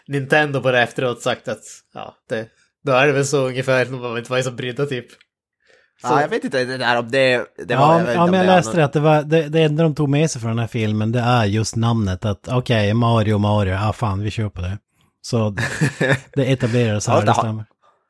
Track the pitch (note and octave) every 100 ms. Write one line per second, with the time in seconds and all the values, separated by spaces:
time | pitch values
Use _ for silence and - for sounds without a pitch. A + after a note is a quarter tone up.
0 | - C#3 C3+ D#3 D3+ C3+ C3 B2+ A#2 -
1 | C3 A#2+ - A#2 - A2 - - _ -
2 | - - - A2+ A2 _ _ _ C#3 B2+
3 | C#3+ C#3 C#3 D3 C3 B2+ C3+ B2+ B2 C3
4 | B2 A#2 A#2 B2+ B2+ A#2+ B2+ A#2+ C#3+ B2+
5 | - - _ _ _ _ _ _ _ _
6 | A#2+ B2+ D3 A#3 B3 C3+ B2 B2+ A#2+ A#2+
7 | A#2 C3+ C3 B2 - - E2+ B2+ C#3+ E3+
8 | E3+ E3+ F3 F#3 F#3 F#3 - F3 C#3+ D#3
9 | D3+ D3+ D3 D#3+ D3+ D#3+ D#3 D3 E3 C#3+
10 | D3 C#3+ D#3+ B2 A2+ A2+ A2+ B2 G#2+ G#2+
11 | G#2+ A#2+ A#2+ B2 G#2+ G#2+ A2 - A2+ A#2
12 | G2+ F#2 F2+ - - B2 B2 A2+ G#2 A2
13 | A#2+ A#2 G#2 G#2+ G#2 G#2 G2 F#2+ G#2+ -
14 | A2+ F#2+ G#2+ A2 G#2+ - F2+ G2+ _ _
15 | _ _ - A#2+ G#2+ G2 A2+ - D3 -
16 | C3 C3+ - - C3 C3+ A#2+ A#2+ A#2 G#2+
17 | A2 C3+ - A2 A2+ A2 A2 _ _ _
18 | _